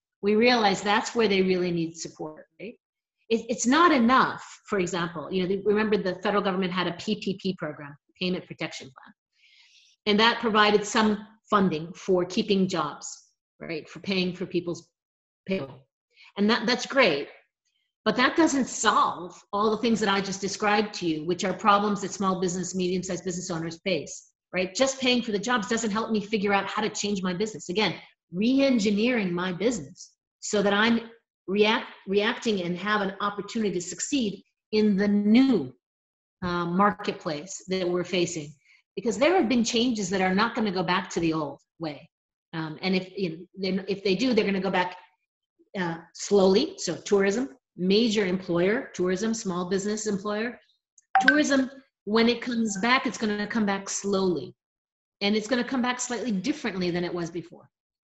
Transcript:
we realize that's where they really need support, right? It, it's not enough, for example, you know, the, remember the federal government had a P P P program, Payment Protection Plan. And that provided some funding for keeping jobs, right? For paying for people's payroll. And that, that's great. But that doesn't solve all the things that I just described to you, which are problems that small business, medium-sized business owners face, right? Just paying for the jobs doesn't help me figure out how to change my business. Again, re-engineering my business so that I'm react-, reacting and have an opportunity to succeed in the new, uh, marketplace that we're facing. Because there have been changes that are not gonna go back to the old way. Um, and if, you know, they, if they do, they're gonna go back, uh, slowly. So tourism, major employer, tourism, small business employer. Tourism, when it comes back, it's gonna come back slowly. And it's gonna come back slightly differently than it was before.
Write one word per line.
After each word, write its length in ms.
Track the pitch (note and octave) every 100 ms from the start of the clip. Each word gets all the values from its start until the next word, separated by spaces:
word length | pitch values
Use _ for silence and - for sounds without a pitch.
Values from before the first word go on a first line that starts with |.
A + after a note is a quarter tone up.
| _ -
we 140 | G3+
realize 480 | G#3+ A#3+ A#3+ G#3 F#3
that's 320 | G3+ G#3+ -
where 140 | A#3+ G#3
they 140 | F#3+
really 280 | F#3 F3+ F3+
need 260 | E3+ E3 -
support, 500 | E3 - D#3 D#3 - -
right? 140 | G3 - _ _ _ _ -
It, 180 | A3+ A3+
it's 200 | A#3+ A#3
not 240 | D4+ F4
enough, 520 | C#4+ A3+ C4 D3+ B2 - - -
for 140 | G3+
example, 520 | F3 F3+ E3+ E3 D3
you 100 | F#3
know, 60 | F3+
the, 140 | G3
remember 320 | G3+ G#3 A3 G#3
the 200 | F3+ F3+
federal 260 | G#3+ G3+
government 300 | F#3+ F#3 F3+
had 160 | F3+ F3
a 40 |
P 260 | E3+ A3 G#3
P 180 | G3 F#3+
P 140 | F#3 F#3
program, 400 | D3+ D3 D3 D3+ _ -
Payment 240 | F3+ F3+ -
Protection 400 | D3 D#3+ - -
Plan. 260 | - - - _ _ _ _ _ _ _ _ G#3+
And 120 | G#3
that 220 | A3+ A#3
provided 440 | A#3 G#3+ G#3 G#3
some 420 | - A#3 G#3+ G#3 - _ -
funding 440 | G#3 F#3 D#3 E3+
for 320 | - - F3+
keeping 420 | F3 A3 G#3+ G3 F#3
jobs, 400 | E3+ D3 - - - _ _ _ -
right? 280 | D3+ D#3 -
For 120 | D#3+
paying 340 | - F#3+ F3+
for 120 | F3 F#3
people's 420 | F3 E3+ E3 - _ _ _ _ _ -
payroll. 400 | F#3+ C3+ - _ _ _ _ - -
And 100 | G#3
that, 160 | A#3+ A#3
that's 200 | B3 -
great. 420 | C4+ G#3+ C#3+ - - _ _ _ _ _ _ G#3+
But 100 | B3
that 180 | B3+
doesn't 320 | D4 D#4+ C#4 A3+
solve 720 | - G#3+ C4 C4+ D#3+ F3 - -
all 180 | G3+ A3
the 60 | G#3+
things 240 | A#3 G#3+
that 80 | G3+
I 140 | G3
just 180 | G3 F#3+
described 540 | G3 - G#3 G#3+ G#3
to 120 | - E3+
you, 200 | D#3 E3
which 180 | F3+
are 80 | F#3+
problems 480 | F#3 G#3+ G3+ G#3 G3+
that 120 | F#3
small 280 | - F#3+ F#3
business, 340 | F#3 F#3 F3
medium-sized 500 | F#3 F3+ F#3 F3 F3
business 260 | F#3 F3 -
owners 280 | E3 E3 -
face, 460 | G3 D#3 B2 - - _ _
right? 200 | F3+ F#3
Just 240 | - C4+ -
paying 200 | B3+ B3
for 120 | A3+
the 60 | G3+
jobs 300 | A#3+ B3 F#3
doesn't 220 | A3+ A3+
help 200 | G#3+ A3+
me 100 | G#3+
figure 320 | G3+ A3 G3+
out 120 | G3 F#3
how 140 | A3
to 80 | G#3+
change 340 | - G#3 G3
my 120 | F#3
business. 340 | F3 A3 D3 -
Again, 260 | G3 G3 - - _ _
re-engineering 1040 | F3+ A#3 C4+ C4+ A#3+ G#3 G3+ A#3+ A#3+ F#3
my 180 | F3 F#3
business 600 | F3 A3+ G#3 C#3 - - _ _ _
so 220 | - G#3
that 100 | G3+
I'm 380 | G3+ A3+ A#3 - - _ _ -
react-, 460 | G3+ G#3 A#3+ - - G3
reacting 540 | G3+ G#3+ A#3+ A#3 G3
and 120 | E3+ F3
have 240 | G#3 G#3
an 100 | F#3+ F#3+
opportunity 540 | G3+ G3+ - A#3 G#3
to 80 | F3
succeed 600 | E3+ - - C#4+ G#3 F#3 _ _ -
in 240 | G#3+ G#3+ F#3+
the 100 | G#3
new, 640 | G3+ G#3 A#3 C4+ G3+ C3 - _ _ _ _ _ -
uh, 220 | F3+ F3
marketplace 1000 | E3+ F3+ G3+ G3 G#3 - F3 D3 F3+ - -
that 180 | F#3+ F3
we're 160 | F3+
facing. 480 | F3 F#3 E3+ E3 D3 - _ _ _ G3+
Because 220 | A#3 G3
there 180 | D4+ F#4
have 120 | A3+
been 160 | B3
changes 460 | A3 A#3 B3+ G#3+ F3+
that 100 | F#3+
are 140 | F#3
not 200 | F#3+ A#3
gonna 180 | B3+ G#3+
go 100 | F#3
back 260 | F3 F#3 F#3+
to 100 | F3+
the 120 | E3
old 280 | D#3+ C#3+ - _ -
way. 300 | D#3+ C#3 - _ _ _ _
Um, 240 | D#3+ D#3 D3+
and 140 | F#3 F#3
if, 160 | F#3 -
you 140 | F3
know, 60 | E3 F3+ F#3+
they, 260 | F#3+ F#3+ G#3
if 140 | F#3+
they 120 | G3+
do, 200 | F3+ B3+
they're 100 | G#3+
gonna 160 | G3 F#3+
go 100 | F#3+
back, 260 | F#3 F3+ - - _ _ _ _ _ _ G3
uh, 200 | E3+ E3 -
slowly. 600 | - - G3+ F#3+ G3 D#4 -
So 200 | F3+ D3
tourism, 540 | - G3+ G3 A3+ C4+ - _ -
major 500 | F#3 G#3 A#3+ G#3+ F#3
employer, 640 | F#3 - E3+ F#3+ B3 -
tourism, 400 | - F3+ F#3 A3
small 380 | A3 F#3+ F3 F3+
business 360 | F#3+ G#3 G#3+ G#3+
employer. 520 | F#3+ G#3 G#3 A#3+ A3+ _ _ _ _ _ - C4+
Tourism, 440 | D4 B3+ C4+ B3 - _ _
when 240 | G3+ A3 A#3
it 140 | A#3
comes 360 | B3+ A#3 A3 F#3+
back, 260 | A#3 C4 C4
it's 100 | -
gonna 300 | G#3+ G#3 G#3
come 180 | A#3
back 240 | G3+ G3 G3
slowly. 640 | - G3+ F#3+ F#3+ D3 B2 - _ _ _ _ _ -
And 140 | G3+ G#3+
it's 100 | G#3+
gonna 180 | B3
come 160 | A#3+ C4
back 200 | A#3+ B3
slightly 320 | - A#3 A#3+
differently 580 | F#3+ A3+ - A3+ F#3 F3+
than 140 | F3
it 100 | F3
was 160 | F3 E3
before. 400 | F3 - C#3+ - _ _ _